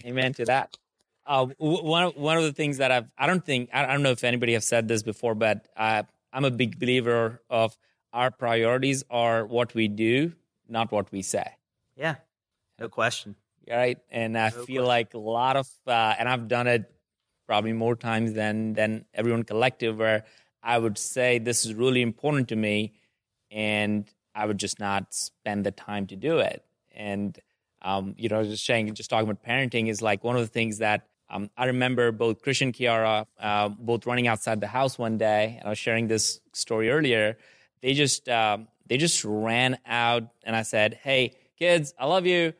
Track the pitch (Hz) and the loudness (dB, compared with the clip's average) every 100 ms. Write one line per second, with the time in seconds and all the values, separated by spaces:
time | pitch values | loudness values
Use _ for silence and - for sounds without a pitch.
0 | 120 127 127 131 120 131 - - _ _ | -8 -2 -2 -2 0 0 0 -12 _ _
1 | _ _ - 139 127 139 156 175 156 165 | _ _ -2 0 0 -2 -2 0 0 2
2 | 180 151 147 165 156 139 151 135 131 127 | 0 0 0 2 0 0 -2 0 2 2
3 | 117 - 139 185 156 131 123 131 135 143 | 0 -2 0 0 0 -4 -2 -2 0 2
4 | 139 123 123 120 120 113 - 117 113 113 | 2 2 0 0 2 0 2 0 2 -2
5 | 110 101 120 110 110 104 - - 110 110 | -2 -4 -2 2 2 0 -4 -4 0 0
6 | 107 _ _ 131 139 120 120 - 123 127 | -2 _ _ -2 0 0 -2 -2 0 2
7 | 120 117 113 117 - 120 113 - _ _ | 2 2 0 -4 -4 0 0 -2 _ _
8 | _ 117 127 - 120 117 113 127 139 135 | _ -2 -2 0 -2 2 2 2 0 -2
9 | - 120 117 113 110 120 120 113 110 104 | -2 0 2 2 0 -2 -2 0 -2 0
10 | 113 127 165 170 _ _ - 113 113 104 | 2 2 0 -6 _ _ -8 -4 -2 -2
11 | 98 98 95 101 - - _ _ _ - | -4 -6 -4 -4 -4 -12 _ _ _ -8
12 | 156 147 _ _ _ _ _ - 113 - | -6 -6 _ _ _ _ _ -14 -10 0
13 | 113 - 107 98 _ _ - 117 123 123 | 0 0 -12 -18 _ _ -4 0 0 0
14 | _ 120 113 113 110 117 123 131 123 120 | _ -4 -2 0 0 -2 -8 -2 2 2
15 | 117 117 107 117 127 135 131 - - 117 | 0 -6 -4 0 2 0 -2 -8 0 2
16 | 110 107 117 127 113 120 123 120 98 _ | 2 2 0 -2 0 0 2 0 0 _
17 | _ _ _ _ - 107 110 113 113 117 | _ _ _ _ -2 0 0 0 0 -2
18 | 120 113 113 110 107 107 110 107 107 110 | -2 0 0 0 -2 -2 -2 0 0 -2
19 | - - 117 117 113 107 127 - 117 110 | -8 -4 0 0 -2 0 0 0 -4 0
20 | 110 107 - _ _ _ 113 120 113 101 | 0 0 -2 _ _ _ 0 2 2 -2
21 | - 131 123 120 113 117 113 107 127 123 | -6 0 2 2 2 -2 -2 0 2 4
22 | 117 110 147 143 120 110 107 104 107 _ | 0 0 0 0 0 0 0 0 -2 _
23 | _ _ _ _ _ 107 107 104 104 104 | _ _ _ _ _ -6 -2 0 0 -2
24 | 101 _ _ 107 107 101 104 - 104 98 | -4 _ _ -6 -4 -2 -4 -4 -2 -2
25 | 95 - - _ 107 104 98 98 - 104 | -4 -8 -10 _ -6 -2 -4 -6 -8 -8
26 | 95 98 135 160 101 - _ _ _ - | -8 -6 -2 0 0 -2 _ _ _ -12
27 | 104 101 101 - _ _ _ _ 92 98 | -6 -4 -6 -8 _ _ _ _ -4 -4
28 | 98 - 113 107 107 107 - 120 107 107 | -4 -8 -4 -2 -2 -4 -2 0 -2 -6
29 | 110 113 110 101 - 123 131 120 113 104 | -4 -2 0 -4 -4 -2 0 -2 -2 -2
30 | 110 101 117 123 113 120 113 107 110 104 | 0 0 0 -2 -2 -2 -2 -2 0 0
31 | - _ - 101 101 - 127 127 127 123 | -4 _ -12 -10 -10 -4 -2 0 0 2
32 | 120 110 117 107 - 131 135 117 123 113 | 0 2 -2 -2 -2 0 -2 0 0 2
33 | 110 107 110 - 107 104 104 104 117 117 | 2 0 -2 -6 -2 2 0 -2 -2 -2
34 | 123 123 120 110 - 107 101 123 135 - | 0 0 2 2 0 -2 -2 0 0 0
35 | 113 110 110 107 110 117 104 107 - 113 | -2 0 2 4 2 -2 -8 -4 0 0
36 | 113 110 - - _ - - 113 110 147 | 2 0 -2 -4 _ -10 -4 0 2 2
37 | 143 113 107 113 - _ _ _ 127 139 | 4 4 2 -2 -14 _ _ _ 0 2
38 | 143 - - 117 110 104 113 _ - 127 | 2 0 0 2 2 0 -4 _ -2 2
39 | 170 - 107 107 110 117 127 131 123 117 | 2 0 -2 -2 0 2 2 0 -4 0
40 | 117 120 117 _ - 113 110 110 107 - | 2 0 -2 _ -4 -4 0 2 2 0
41 | 139 135 120 - _ - 170 175 143 - | 0 2 2 -2 _ -2 2 2 2 -4
42 | 135 185 180 180 170 156 | 0 2 2 2 0 -2